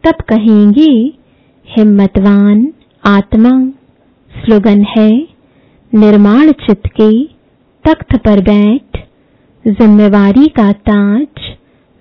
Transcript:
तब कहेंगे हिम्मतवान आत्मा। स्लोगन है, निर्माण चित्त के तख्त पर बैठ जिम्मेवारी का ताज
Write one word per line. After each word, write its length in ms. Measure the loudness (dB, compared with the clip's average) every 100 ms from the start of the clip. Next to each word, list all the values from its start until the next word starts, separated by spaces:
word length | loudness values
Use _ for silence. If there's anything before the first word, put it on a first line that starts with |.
तब 180 | -4 -4
कहेंगे 680 | -4 -2 2 2 2 2 2 0 -2 -8 _ _ _ _ _
हिम्मतवान 1040 | -2 0 2 0 0 0 0 0 0 -2 -8 _ _
आत्मा। 680 | -2 -2 -2 0 0 0 -4 -8 _ _ _ _ _
स्लोगन 540 | -10 -2 0 2 0 0 0
है, 300 | 0 0 -4 _ _ _ _ _ _ 0
निर्माण 560 | 2 2 2 2 0
चित्त 360 | 0 -4 -4 -6
के 480 | -2 0 0 -6 _ _ _ _ _ -4
तख्त 300 | -4 -4 -4
पर 240 | 0 0
बैठ 560 | 0 0 0 -2 _ -18 -18 _ _ _ _ _ -6
जिम्मेवारी 840 | 0 2 4 2 2 0 2 0
का 240 | 0 -2
ताज 840 | -2 -4 -2 -2 -2 -6 -12 -20 -20 _ _ _ _